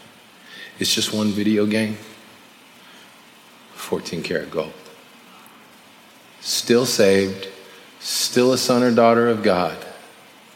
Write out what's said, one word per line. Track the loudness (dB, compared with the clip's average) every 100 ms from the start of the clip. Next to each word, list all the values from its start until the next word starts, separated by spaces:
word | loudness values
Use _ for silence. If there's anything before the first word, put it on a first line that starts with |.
| -20 -20 -20 -20 -20 -20 -14 -6
It's | -4
just | -2 -2
one | -2 -2
video | -2 0 0
game. | 0 -2 -4 -6 -16 -20 -20 -20 -20 -20 -20 -20 -20 -20 -20 -20 -20 -20 -20 -20 -20
Fourteen | -18 -6 -6 -6 -8
karat | -6 -6 -6
gold. | -8 -8 -12 -20 -20 -20 -20 -20 -20 -20 -20 -20 -20 -20 -20 -20 -20 -20 -14
Still | -8 -4 2 2 2
saved, | 2 4 4 2 -4 -12 -16 -20 -20 -20 -14
still | -8 -4 -2 2 2
a | 2
son | 2 2
or | 2
daughter | 4 6 6 2
of | 2
God, | 2 2 0 -6 -14 -20 -20 -20 -20 -20 -20